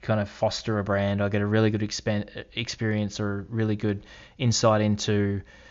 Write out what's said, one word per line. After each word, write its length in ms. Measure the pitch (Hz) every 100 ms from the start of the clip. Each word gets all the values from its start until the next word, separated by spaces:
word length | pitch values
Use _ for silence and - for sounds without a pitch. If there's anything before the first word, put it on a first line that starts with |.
kind 180 | - 107
of 100 | 101
foster 500 | - 107 - - 107
a 40 |
brand. 380 | 98 101 101 101
I 60 | 101
get 140 | 104
a 40 | 104
really 240 | 110 110
good 100 | 107
expen-, 640 | 104 - 117 104 104 - - -
experience 640 | 113 - 110 107 104 -
or 260 | 104 101 98
really 260 | 113 110 104
good 300 | 104 98 - - - -
insight 420 | 123 110 117 107
into 640 | 107 104 - 104 101 101 - - -